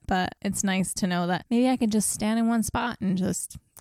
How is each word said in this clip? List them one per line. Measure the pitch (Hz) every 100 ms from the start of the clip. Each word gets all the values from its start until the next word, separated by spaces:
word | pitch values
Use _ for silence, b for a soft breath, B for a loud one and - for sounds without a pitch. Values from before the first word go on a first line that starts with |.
| -
but | 185 180 -
it's | 196 185
nice | 196 190 180 -
to | 185
know | 180 175
that | 180 -
maybe | 233 254
I | 254
can | 220
just | 214 -
stand | - 214 226
in | 226
one | 233
spot | 214 - 240 -
and | 190 185
just | - - - - _ -